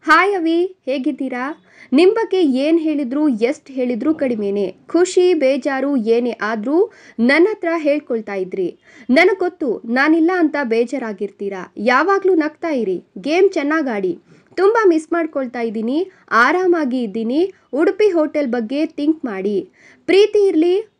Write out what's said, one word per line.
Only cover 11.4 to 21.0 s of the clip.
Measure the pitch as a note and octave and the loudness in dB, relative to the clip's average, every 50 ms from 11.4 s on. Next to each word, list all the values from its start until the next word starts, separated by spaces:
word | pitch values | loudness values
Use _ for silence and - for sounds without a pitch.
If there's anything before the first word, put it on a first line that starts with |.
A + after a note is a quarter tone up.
| G3+ G3+ G3 F#3 F#3 - _ - | -10 -8 -8 -8 -12 -14 _ -4
ಯಾವಾಗ್ಲೂ | G#3 A#3+ B3 C4 D#4 F4+ G4 G4 G4 F#4+ F#4+ | -2 0 2 2 2 2 0 2 2 2 2
ನಗ್ತಾ | E4 D4 D4+ D#4 _ - E4+ | 2 0 -2 -6 _ -6 -4
ಇರಿ, | D#4 C4 A3+ F#3+ F#3 F3 - _ _ - | -2 -2 -2 -2 -4 -6 -8 _ _ -10
ಗೇಮ್ | F3+ C4+ D#4 F4 G4+ G4 | -6 -2 2 2 2 2
ಚೆನ್ನಾಗ್ | F#4+ E4+ C#4+ C#4+ D#4 D#4+ D#4 C4 | 2 0 -2 -2 -2 -2 -2 -2
ಆಡಿ. | A3+ G3+ G3 F#3 E3+ - _ _ - _ _ _ _ | -4 -4 -4 -4 -6 -6 _ _ -20 _ _ _ _
ತುಂಬಾ | - F4+ G4 A4+ A#4 G#4+ F#4+ | 0 2 2 2 4 4 4
ಮಿಸ್ | E4+ D#4 D#4 - - | 2 2 0 -2 -4
ಮಾಡ್ಕೊಳ್ತಾ | E4+ E4 D#4+ - C#4+ C4+ A#3+ A#3+ B3 | -2 -2 -2 -4 -6 -6 -6 -6 -6
ಇದ್ದೀನಿ. | A#3 A#3 G#3 A3+ A3 A3+ B3+ D4+ F#4+ F#4+ - _ _ _ | -6 -6 -4 -4 -4 -2 -2 -4 -4 -6 -10 _ _ _
ಆರಾಮಾಗಿ | - A3 A#3+ C4 D#4+ F4+ F#4 F#4 F4 E4+ D4+ B3+ A#3 C4 A#3+ | 2 2 4 4 2 2 2 2 2 2 0 -2 -2 -4 -4
ಇದ್ದೀನಿ. | G#3+ F#3 A3 A3+ A3 B3 D4 F4 G4 - _ _ _ - | -4 -4 -4 -4 -2 0 0 -2 -2 -4 _ _ _ -2
ಉಡುಪಿ | C4 E4 G4+ G4 F#4+ G#4 G#4 | 0 0 0 2 2 2 2
ಹೋಟೆಲ್ | F4+ E4+ D4+ D4+ D4+ D4+ D4 B3+ | 2 2 0 0 -2 -4 -4 -2
ಬಗ್ಗೆ | A3+ B3 A#3 G#3+ C4+ C#4+ D#4 | -2 -4 -4 -4 -4 -4 -4
ಥಿಂಕ್ | D#4 - - C#4+ D4 D#4+ D#4 - | -4 -4 -4 -2 -2 -2 -2 -4
ಮಾಡಿ. | B3+ G#3 F#3+ F#3+ G3+ G#3 G3 - - _ _ _ - - _ _ | -10 -8 -4 -4 -4 -4 -4 -6 -8 _ _ _ -20 -20 _ _
ಪ್ರೀತಿ | - F4 F#4+ G#4 G#4 G#4 G#4+ G4+ G4 | 2 4 4 4 4 4 2 2 2
ಇರ್ಲಿ. | E4+ D#4 D#4 F4 F4+ G4 A4 _ _ _ | 2 2 2 2 2 0 -2 _ _ _